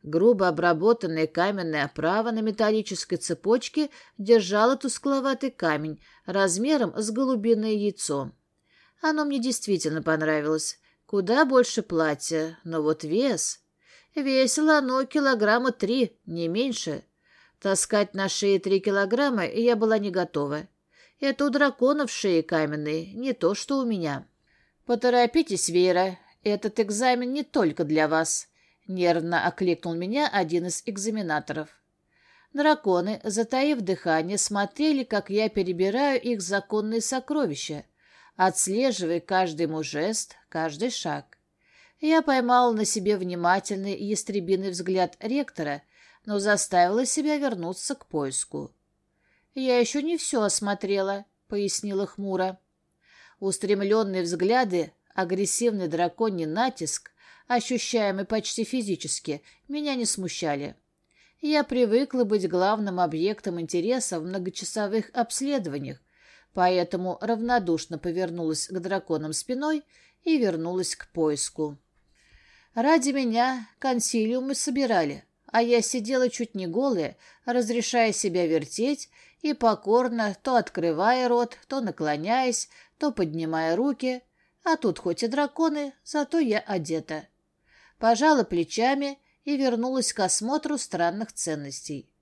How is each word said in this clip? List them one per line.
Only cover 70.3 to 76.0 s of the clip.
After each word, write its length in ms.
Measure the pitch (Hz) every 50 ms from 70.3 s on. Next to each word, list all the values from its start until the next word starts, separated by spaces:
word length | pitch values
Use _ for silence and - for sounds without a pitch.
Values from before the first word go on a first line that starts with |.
| 320
вернулась 580 | 285 233 196 165 160 160 170 180 185 180 - -
к 160 | - - _
поиску. 680 | _ 165 160 156 151 143 - - _ - 156 147 147 143 _ _ _ _ _ _ _ _ _ _ _ _ _ _ _ _ _ _ _
Ради 340 | 233 233 285 320 330 254 285
меня 580 | 269 277 262 240 220 233 240 262 262 247 220 - _ _
консилиумы 720 | - 262 254 240 - - - 233 214 220 240 254 254 269 277
собирали, 720 | - - 302 247 277 277 226 226 180 160 143 143 - _ _ _ _ _
а 160 | - - 226 240
я 180 | 233 240 233
сидела 480 | 220 - - 254